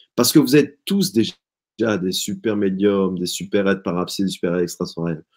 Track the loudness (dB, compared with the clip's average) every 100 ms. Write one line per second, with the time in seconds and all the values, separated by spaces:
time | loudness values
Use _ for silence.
0 | _ 0 4 4 6 4 2 -2 -2 0
1 | 0 0 0 -4 _ _ _ -4 -2 0
2 | -2 -4 -6 -6 -4 0 0 2 2 2
3 | 0 -2 -6 -6 -4 0 0 0 -2 -4
4 | -4 -4 -4 -2 -2 -2 -2 -4 -8 -6
5 | -6 -6 -10